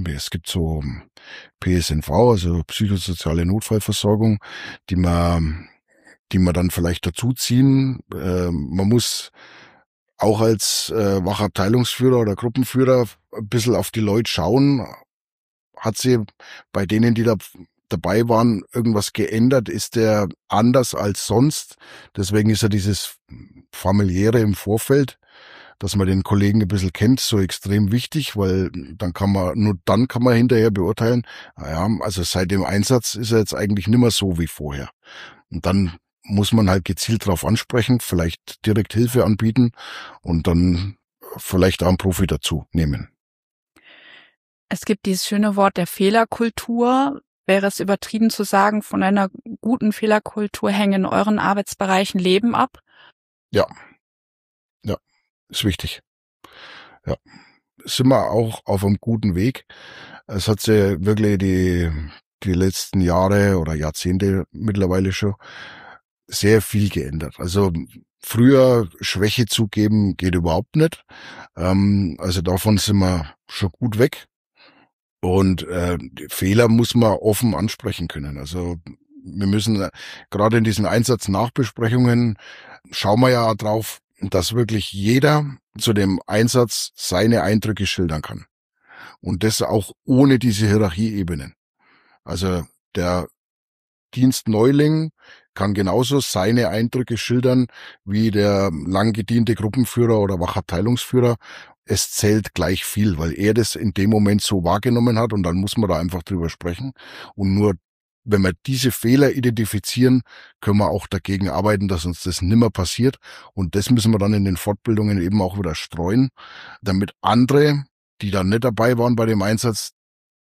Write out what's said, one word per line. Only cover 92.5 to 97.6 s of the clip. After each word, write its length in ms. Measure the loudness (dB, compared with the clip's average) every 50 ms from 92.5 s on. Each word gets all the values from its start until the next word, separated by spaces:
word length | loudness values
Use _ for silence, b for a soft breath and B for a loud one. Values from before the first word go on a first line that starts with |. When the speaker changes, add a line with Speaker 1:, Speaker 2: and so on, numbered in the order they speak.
| -4 -4 -6 -8 _ _ _ _ _
Speaker 1:
der 320 | -4 -2 -2 -2 -2 -4 -6 _ _ _ _ _ _ _ _ _ _ _ _ _ _ _ _ -2
Dienstneuling 960 | 2 2 2 2 0 -2 -2 0 2 4 4 4 4 2 2 2 0 -2 -6 -8 b b b b b b b _
kann 200 | -4 -2 -2 0
genauso 480 | 0 0 0 0 0 0 0 0 -2
seine 480 | -2 -2 -2 -2 0 0 2 0 0 0
Eindrücke 480 | -2 -2 -4 -2 -2 -4 -4 -4 -6 -6
schildern 500 | -4 -2 -2 0 2 2 2 2